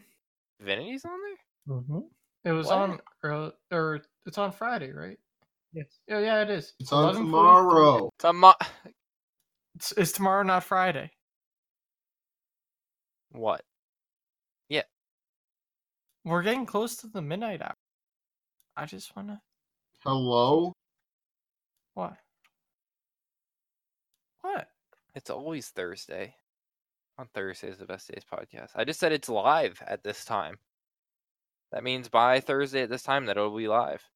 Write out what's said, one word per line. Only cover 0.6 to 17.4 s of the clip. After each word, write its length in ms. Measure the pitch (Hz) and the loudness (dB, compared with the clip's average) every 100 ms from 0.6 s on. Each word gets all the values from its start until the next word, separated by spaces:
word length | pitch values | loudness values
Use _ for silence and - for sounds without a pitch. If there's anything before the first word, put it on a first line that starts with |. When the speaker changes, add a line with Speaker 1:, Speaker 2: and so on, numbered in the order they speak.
| 101 98 180 269 339 | -6 -6 -6 -12 -12
Speaker 1:
on 140 | 359 | -12
there? 540 | 403 381 _ _ 143 127 | -14 -16 _ _ -10 -10
Speaker 2:
Mm-hmm. 220 | 127 156 311 _ _ _ | -8 -8 -10 _ _ _
Speaker 3:
It 80 | 175 | -4
was 160 | 160 156 | -4 0
Speaker 1:
What? 80 | 190 | 0
Speaker 3:
on 220 | 196 165 - _ | -2 -6 -14 _
earl-, 300 | 151 151 156 - - | -8 -6 -8 -14 -8
or 300 | 170 160 151 - _ - | -4 -4 -6 -12 _ -12
it's 120 | 208 | -6
on 140 | 202 | -6
Friday, 400 | 190 233 233 135 | -6 -8 -6 -10
right? 260 | 147 175 - _ _ _ _ _ | -14 -16 -18 _ _ _ _ _
Speaker 2:
Yes. 280 | 160 139 _ - | -16 -16 _ -8
Speaker 3:
Yeah, 120 | 214 | -4
yeah, 220 | 220 214 | 0 0
it 80 | 208 | 0
is. 240 | 196 - - | -4 -8 -14
Speaker 4:
It's 120 | 131 | -2
on 120 | 143 | 2
Speaker 3:
Eleven 260 | 156 196 165 | 2 2 0
forty-three. 20 | |
Speaker 4:
tomorrow. 760 | 160 170 180 180 160 147 120 95 - | 6 10 10 10 8 8 6 0 -2
Speaker 1:
Tomo-, 340 | 165 175 185 185 - - - _ _ _ _ _ _ _ _ - | 0 10 10 10 4 -12 -20 _ _ _ _ _ _ _ _ -12
Speaker 3:
It's, 160 | - | -6
it's 180 | - 170 | -2 0
tomorrow, 320 | - 190 196 | 0 2 4
not 200 | 196 185 | 4 2
Friday. 480 | - 190 185 147 - _ _ _ _ _ _ _ _ _ _ _ _ _ _ _ _ _ _ _ _ _ _ | 2 0 0 -2 -6 _ _ _ _ _ _ _ _ _ _ _ _ _ _ _ _ _ _ _ _ _ _
Speaker 1:
What? 320 | 120 110 90 - _ _ _ _ _ _ _ _ _ - | -6 -4 -4 -8 _ _ _ _ _ _ _ _ _ -8
Yeah. 140 | 147 - _ _ _ _ _ _ _ _ _ _ _ _ _ 170 | -6 -6 _ _ _ _ _ _ _ _ _ _ _ _ _ -4
Speaker 3:
We're 180 | 170 | -2
getting 220 | 190 254 240 | 0 -2 -4
close 320 | 208 226 - | -4 -4 -8
to 100 | 220 | -14
the 140 | 208 | -12
midnight 400 | 147 180 | -8 -8